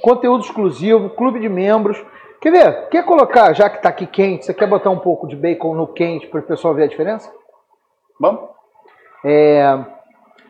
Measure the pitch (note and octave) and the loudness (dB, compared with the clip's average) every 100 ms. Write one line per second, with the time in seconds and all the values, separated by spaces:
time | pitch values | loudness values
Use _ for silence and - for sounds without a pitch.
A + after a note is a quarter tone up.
0 | A3+ B3 B3 B3 - - F#3+ B2 G3 A3+ | 0 2 2 -2 -2 -4 -4 -2 2 2
1 | G3 - B3+ A#3 A3 F3+ G3 A3 G#3 G3+ | 0 -4 -4 -2 -6 -4 0 0 0 -4
2 | - - - - D#4 F4 G#3+ - - E4 | -10 -20 -20 -4 2 6 6 4 -4 -4
3 | F4 E4 A#3+ B3 G3+ D#3+ G3+ - F3 - | 2 2 4 6 4 4 2 2 -4 -4
4 | F#3 - G3 F3+ - - G3+ G3 G3 F3+ | -10 -2 -2 -2 -8 -4 0 0 0 -2
5 | F#3 D#3+ D#3+ C#3+ E3 E3+ E3 D#3+ D#3+ - | -2 -4 -6 -6 -4 -4 -4 -6 -6 -4
6 | E3+ E3 - D#3 D3+ D#3+ E3 D3+ D3 - | -4 -4 -8 -10 -8 -4 -2 0 0 -2
7 | E3+ A3 - - _ _ _ _ _ _ | -6 -6 -12 -20 _ _ _ _ _ _
8 | _ - E3 A3+ - - _ _ _ _ | _ -4 -2 -2 -10 -20 _ _ _ _
9 | _ _ C#3+ D3 D3+ D3 C#3 C3+ C3 - | _ _ -2 2 4 4 2 0 -4 -20
10 | _ _ _ _ _ | _ _ _ _ _